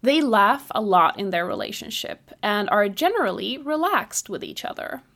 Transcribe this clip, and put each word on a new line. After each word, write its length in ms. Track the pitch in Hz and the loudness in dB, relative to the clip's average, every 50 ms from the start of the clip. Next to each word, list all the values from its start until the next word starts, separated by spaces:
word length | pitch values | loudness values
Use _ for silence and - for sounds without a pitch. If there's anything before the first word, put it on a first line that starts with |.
| - | 2
They 180 | 240 285 320 | 4 4 4
laugh 460 | 302 262 220 214 202 202 247 285 - - - | 4 4 4 6 6 6 4 2 -2 -6 -4
a 80 | - | -4
lot 400 | 220 208 190 180 165 160 - - | 0 4 6 6 6 6 2 0
in 100 | 202 196 | -4 -2
their 160 | 185 175 175 | -2 -2 -2
relationship 840 | 180 - 98 104 107 220 - - - 214 - - - 80 - _ - - _ - | -2 -4 -6 -6 -8 -8 -12 -12 -10 -8 -8 -8 -8 -10 -12 _ -20 -16 _ -2
and 260 | 214 208 208 202 - | -2 0 0 0 2
are 180 | - 208 208 202 | 2 2 2 2
generally 680 | 196 - 302 359 453 453 320 202 180 - 190 202 247 | 0 0 0 0 2 2 0 0 -2 -4 -4 -6 -6
relaxed 720 | 277 285 277 302 311 330 381 415 247 - - - - - - | -6 -4 -4 -2 0 0 0 0 0 -2 -2 -6 -8 -8 -6
with 140 | 202 - - | -8 -8 -8
each 220 | - - - - | -10 -12 -8 -8
other. 380 | - - - - - - 254 _ _ _ | -8 -8 -8 -8 -10 -10 -12 _ _ _